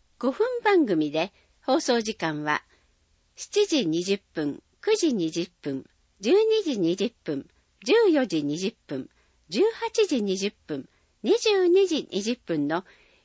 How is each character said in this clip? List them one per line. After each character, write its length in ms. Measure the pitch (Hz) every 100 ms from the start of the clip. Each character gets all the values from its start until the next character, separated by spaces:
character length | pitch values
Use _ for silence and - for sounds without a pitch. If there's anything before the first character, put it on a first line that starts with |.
| _ -
五 100 | 240
分 160 | 262 466 480
番 240 | 440 392 254
組 240 | 160 151
で、 220 | 151 185 _ _ _
放 180 | - 320
送 220 | - 233
時 120 | 214
間 280 | 208 165 151
は 180 | 151 151 - _ _ _ _ _ _ -
七 280 | - 415
時 220 | 415 302 170
二 180 | 165
十 140 | 180 202 _
分、 280 | - 147 - _ _
九 120 | - 427
時 180 | 330
二 160 | 226 160
十 160 | 170 180 _
分、 240 | 147 135 - _ _ _
十 120 | 196
二 300 | 381 440 440
時 160 | 370 220
二 160 | 165
十 160 | 185 220 -
分、 240 | - 139 - _ _ _
十 120 | 202 427 440
四 160 | 311 233
時 180 | 160
二 140 | 143 156
十 160 | 196 - -
分、 220 | 135 - _ _ _ -
十 140 | 185 427 453
八 260 | 453 - 415
時 160 | 262
二 140 | 202 190
十 140 | 196 - -
分、 200 | 143 - _ _ _
二 160 | 220 453
十 280 | 453 403 359
二 220 | 370 381
時 180 | 294 -
二 120 | 190
十 140 | 208 247
分 320 | - 160 143
の 160 | 165 - _ _ _